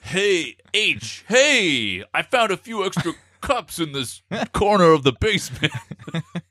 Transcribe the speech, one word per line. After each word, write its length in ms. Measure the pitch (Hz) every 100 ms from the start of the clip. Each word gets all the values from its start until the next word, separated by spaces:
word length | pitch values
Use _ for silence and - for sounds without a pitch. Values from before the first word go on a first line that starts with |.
Hey, 560 | - 175 202 190 143 - _
H. 500 | 196 214 135 113 - -
Hey. 760 | 226 277 269 190 135 107 92 101
I 80 | 156
found 300 | 170 254 220
a 60 | 185
few 280 | - 226 190
extra 280 | 180 165 151 _
<laughs> 140 | _
cups 380 | - - 156 -
in 120 | 165
this 300 | 139 123 - _ 214 262
corner 380 | - 208 208 175
of 120 | 156
the 100 | 135
basement. 600 | 123 214 202 - 127 156 - - - -
<laughs> 200 | 170 - - -